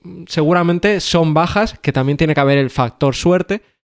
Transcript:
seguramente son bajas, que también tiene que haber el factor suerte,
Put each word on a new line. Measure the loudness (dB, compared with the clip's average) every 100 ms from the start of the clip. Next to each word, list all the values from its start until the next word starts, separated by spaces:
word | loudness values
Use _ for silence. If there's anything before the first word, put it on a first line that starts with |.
| -20 -18 -8
seguramente | -2 2 2 2 0 0 0
son | 0 0 2
bajas, | 2 0 0 -2 -4
que | -4
también | -2 -2 0
tiene | 0 2
que |
haber | 2 2
el | 0
factor | -2 -4 -2 -2 0
suerte, | 0 0 -2 -6 -8 _